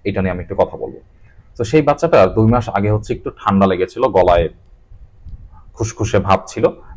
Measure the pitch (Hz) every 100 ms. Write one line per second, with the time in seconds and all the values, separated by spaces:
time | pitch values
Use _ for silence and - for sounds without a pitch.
0 | 101 101 95 90 87 98 92 - - -
1 | - _ - - - - 117 156 143 143
2 | 165 139 95 113 110 120 113 101 104 107
3 | 107 120 - - 107 98 98 90 90 -
4 | 127 92 90 87 82 - - - _ -
5 | - - - - - - - - 110 -
6 | 104 104 95 95 - - 165 - -